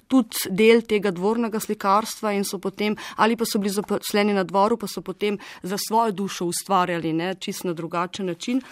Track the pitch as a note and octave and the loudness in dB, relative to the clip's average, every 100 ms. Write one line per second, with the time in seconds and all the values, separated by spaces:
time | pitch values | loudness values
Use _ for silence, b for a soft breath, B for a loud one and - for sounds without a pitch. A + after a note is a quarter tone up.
0 | - C4 A3 - - F#3+ A3 A#3 A3+ G#3 | 2 2 2 -4 -2 6 8 8 4 0
1 | G3+ E3+ G3 A3+ A#3 G#3+ - G#3 G3 G#3 | 0 0 -2 0 -2 -4 -4 -2 2 2
2 | A3+ - G#3+ G3+ G3 F#3 G3 - G#3 G3+ | 2 -4 -2 0 -2 -4 -6 -2 -2 -2
3 | B - A3 A#3 A3 G#3 G3 G3 F#3+ G3+ | B 2 2 2 0 0 0 -2 -2 -4
4 | - G#3 G#3 G3+ E3+ G3 G#3 A#3 G3 F#3+ | 0 2 2 2 0 2 2 2 -4 -8
5 | F#3+ F3+ G#3 G3+ B B F3+ G3+ - A3 | -10 -4 -4 -4 B B -6 -6 0 2
6 | A#3 F3+ G3 - F3 - - F#3+ F3+ E3+ | 2 0 -6 -4 -4 -4 0 2 2 -2
7 | D#3+ D#3+ F#3 F#3 - F#3+ F#3 D#3+ E3 E3+ | -2 -2 -2 -4 -8 -6 -4 -4 -4 -4
8 | F3+ - F#3 E3+ - B3+ B | -4 -4 -6 -6 -4 -4 B